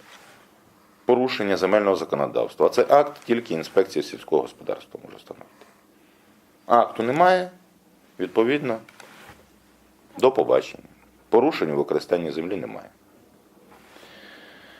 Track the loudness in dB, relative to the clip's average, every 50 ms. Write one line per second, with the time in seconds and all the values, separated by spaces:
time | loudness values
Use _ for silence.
0 | -20 -20 -20 -20 -20 -20 -20 -20 -20 _ _ _ _ _ _ _ _ _ _ _
1 | _ 2 2 2 2 0 -2 -4 -2 -2 0 0 2 2 4 4 4 2 2 0
2 | 0 -4 -2 -2 -2 -2 -2 -4 -4 -4 0 2 2 2 4 2 2 4 4 4
3 | 4 2 -4 -12 -4 -4 -4 -4 -2 -6 -8 -8 -8 -2 0 0 0 0 -2 -6
4 | -6 -6 -10 -16 -6 -2 -2 -2 -2 -4 -10 -12 -10 -10 -10 -10 -12 -18 -20 -20
5 | -20 -20 -20 -20 -20 -20 -20 -20 -20 -20 _ _ -20 -20 _ _ _ _ _ _
6 | _ _ _ _ _ _ _ _ _ _ _ _ _ 2 2 4 4 2 -2 -6
7 | -4 -4 0 2 4 4 4 2 0 -6 -12 -20 _ _ _ _ _ _ _ _
8 | _ _ _ -10 -8 -2 0 0 2 2 0 -2 -2 -4 -6 -6 -8 -16 -20 -20
9 | -20 -20 -20 -20 -20 -20 -20 -20 -20 _ _ _ _ _ _ _ _ _ _ _
10 | _ _ -4 2 2 2 4 2 2 2 2 2 0 -2 -10 -20 -20 -20 -20 _
11 | _ _ _ _ _ _ 2 4 4 2 0 -2 -4 -2 -2 -4 -2 -2 -2 -4
12 | -2 -2 -2 -2 -2 -4 -6 -8 -8 -6 -8 -8 -8 -10 -12 -16 -16 -18 -20 _
13 | _ _ _ _ _ _ _ _ _ _ _ _ _ _ -20 -20 -20 -20 -20 -20
14 | -20 -20 -20 -20 -20 -20 -20 -20 -20 -20 -20 -20 -20 -20 -20